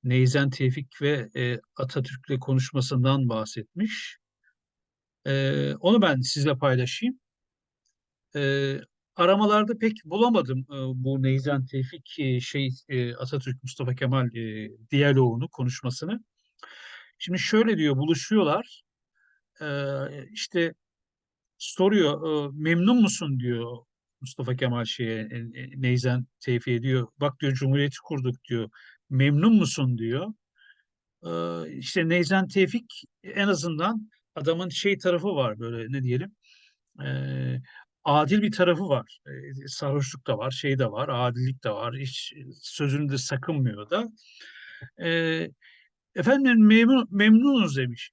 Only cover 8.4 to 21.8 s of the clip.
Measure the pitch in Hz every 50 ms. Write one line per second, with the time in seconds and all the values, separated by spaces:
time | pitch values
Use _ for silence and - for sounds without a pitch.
8.4 | 143 139 139 139 139 135 135 143 - _ _ _ _ _ _ - 175 175 190 202
9.4 | 214 208 208 214 214 214 233 214 226 226 220 - _ 156 165 202 226 247 233 202
10.4 | 156 123 131 131 131 _ 143 135 131 131 127 127 127 135 135 135 131 131 131 135
11.4 | 131 147 143 139 131 131 - 135 131 127 - - _ - - - 147 131 127 123
12.4 | 120 - - 143 135 131 127 - _ _ 135 127 123 120 120 - 131 127 147 139
13.4 | 131 135 127 - - 127 - - 131 120 127 127 135 123 131 135 123 120 113 117
14.4 | 113 110 107 107 107 107 - - 113 _ - 139 143 143 139 135 131 120 113 117
15.4 | 127 135 _ - 131 127 123 - - 123 123 - 151 170 214 247 - _ _ _
16.4 | _ _ _ _ - - - - - - - - - _ _ _ - 180 180 185
17.4 | - - - 214 226 226 214 165 160 147 139 131 143 156 165 165 - - 214 214
18.4 | 185 147 151 202 240 - - - _ _ _ _ _ _ _ _ _ _ _ _
19.4 | _ _ _ _ 156 151 143 143 139 139 139 135 135 143 143 143 - - 214 -
20.4 | - - - 175 170 165 160 _ _ _ _ _ _ _ _ _ _ _ _ _
21.4 | _ _ _ _ - - - -